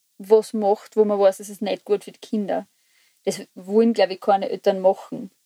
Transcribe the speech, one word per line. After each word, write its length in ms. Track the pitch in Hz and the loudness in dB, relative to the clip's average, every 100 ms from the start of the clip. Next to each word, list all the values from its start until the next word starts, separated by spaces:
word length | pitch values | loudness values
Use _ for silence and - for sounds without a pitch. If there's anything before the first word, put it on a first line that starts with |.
| _ _ | _ _
was 340 | 196 220 214 | 2 2 2
macht, 420 | 220 202 214 - 220 | -4 0 -2 -2 0
wo 80 | |
man 160 | 208 202 | 0 4
weiß, 180 | 196 190 | 2 2
das 100 | 202 | -12
ist 120 | 202 | -8
nicht 220 | 202 190 | -6 -6
gut 220 | - 202 202 | -2 -4 -4
für 60 | |
die 60 | - | -18
Kinder. 460 | - 220 190 180 202 _ _ _ _ _ - | -8 -6 -4 -6 -8 _ _ _ _ _ -8
Das 140 | 196 - - | -8 -10 -18
wollen, 360 | 185 208 233 | -2 2 2
glaub 180 | 214 185 | 2 0
ich, 120 | 185 | -2
keine 280 | - 196 196 | 0 0 0
Eltern 300 | 190 202 190 | -2 -2 2
machen. 520 | 185 196 - 247 196 _ | 0 0 -6 -14 -14 _